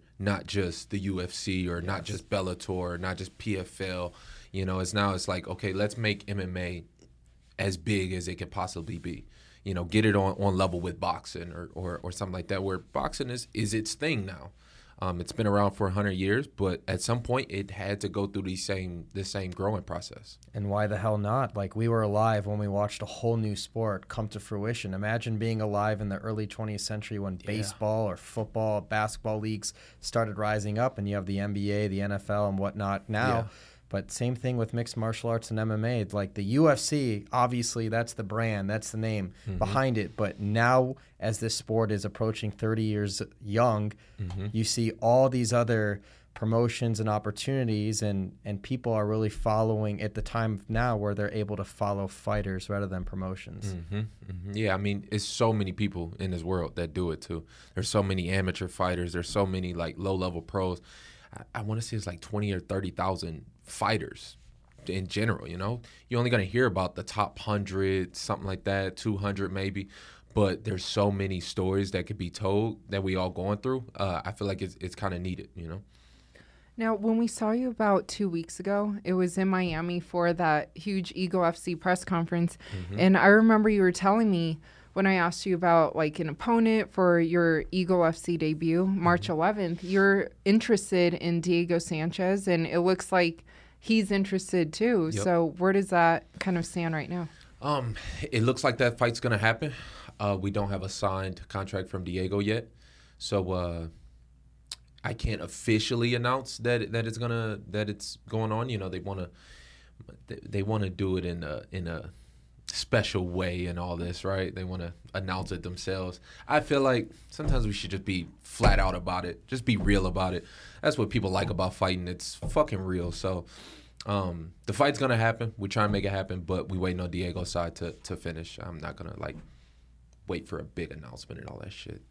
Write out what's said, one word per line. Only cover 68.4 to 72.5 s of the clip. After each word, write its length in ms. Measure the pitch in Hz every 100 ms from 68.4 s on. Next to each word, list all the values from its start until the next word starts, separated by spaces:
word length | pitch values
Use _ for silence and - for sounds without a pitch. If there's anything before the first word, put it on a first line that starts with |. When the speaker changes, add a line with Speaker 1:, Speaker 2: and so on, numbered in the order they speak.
| 98
Speaker 1:
like 160 | 92
that, 320 | - 98 95 92
two 220 | 113 101
hundred 340 | 101 98 98
maybe. 380 | 95 98 98 95 - - - - 113
But 300 | 98 90 110
there's 180 | 92
so 280 | - - 101
many 280 | 101 98 92
stories 520 | - - 92 98 98
that 160 | 95 87
could 100 | 101
be 120 | 87
told 500 | - 98